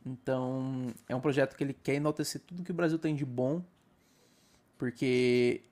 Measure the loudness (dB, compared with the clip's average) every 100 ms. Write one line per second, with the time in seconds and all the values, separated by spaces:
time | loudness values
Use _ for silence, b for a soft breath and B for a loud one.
0 | -12 -6 -2 -2 0 -2 -4 -4 -6 -8
1 | -6 -2 0 2 2 0 -6 -4 -2 0
2 | 0 0 -4 -8 -10 -10 -6 0 0 2
3 | 0 -2 -2 -2 0 -2 -6 _ _ _
4 | _ _ _ _ _ _ _ -6 -6 -2
5 | 2 4 4 6 4 2 -4